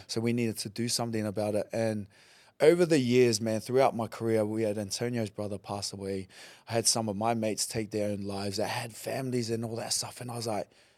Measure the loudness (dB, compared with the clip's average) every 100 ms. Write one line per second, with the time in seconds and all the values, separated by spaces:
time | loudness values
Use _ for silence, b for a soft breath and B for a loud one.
0 | -8 -2 2 2 2 -2 -6 -4 -2 -2
1 | -2 -2 -2 -2 0 0 -2 0 0 -2
2 | -6 b b b b 4 6 8 6 4
3 | 6 6 6 4 0 -2 0 4 4 2
4 | -4 -4 0 2 2 0 -2 -2 -4 -4
5 | -4 -2 -4 -4 -8 -8 -8 -6 -6 -6
6 | -6 -6 -6 B B B -4 0 2 2
7 | 0 0 0 0 0 -2 -2 -4 -4 -2
8 | -2 -2 -6 -6 -4 -4 -4 -4 -6 -10
9 | -8 -4 -2 -2 -2 -2 -4 -6 -4 -4
10 | -4 -8 -10 -6 -4 -4 -4 b b